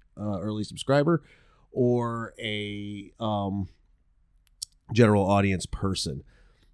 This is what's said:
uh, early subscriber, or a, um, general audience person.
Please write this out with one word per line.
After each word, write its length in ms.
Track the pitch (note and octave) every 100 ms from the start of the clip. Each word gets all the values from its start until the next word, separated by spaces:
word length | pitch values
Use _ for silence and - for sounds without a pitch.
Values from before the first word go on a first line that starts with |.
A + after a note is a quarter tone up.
| _ -
uh, 240 | G#2 F#2+
early 240 | G#2+ G#2+
subscriber, 600 | G2+ F2+ - C#3+ D3 E3 - - _ _ _
or 640 | - B2 B2 A#2 A#2 A2+ -
a, 720 | A2+ G#2 G#2 G#2 G#2 G2+ G2+ _
um, 480 | A2 G#2 G2 G2+ F#2 _ _ _ _ _ _ _ _ _ - _ -
general 320 | A2 A2 G#2 F#2+
audience 400 | G2+ G2 F2+ -
person. 580 | - G2 F#2 E2+ C2+ - _ _ _ _